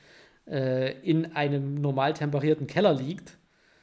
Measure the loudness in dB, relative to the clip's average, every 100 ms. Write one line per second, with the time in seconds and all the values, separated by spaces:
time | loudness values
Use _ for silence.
0 | -20 -20 -20 _ -6 -2 0 0 -2 -2
1 | 0 2 0 -2 0 0 -2 -2 -2 0
2 | 0 0 -2 0 2 0 0 2 4 4
3 | -2 -10 -14 -20 _ _ _ _